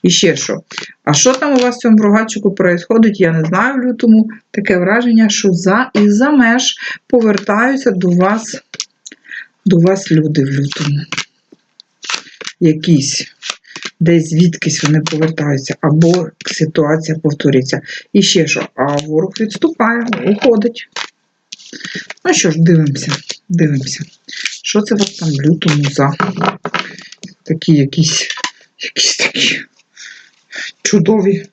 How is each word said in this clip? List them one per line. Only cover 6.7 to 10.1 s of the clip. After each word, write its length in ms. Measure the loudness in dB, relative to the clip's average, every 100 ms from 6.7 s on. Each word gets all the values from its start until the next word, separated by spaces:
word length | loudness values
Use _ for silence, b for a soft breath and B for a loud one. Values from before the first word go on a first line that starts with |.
| -6 B B _
повертаються 840 | 2 2 0 0 0 0 0 0
до 180 | 0 0
вас, 520 | 2 2 0 -4 -14 _ -16 -16 _ -20 B B B B _ 2
до 100 | 4
вас 360 | 4 2 2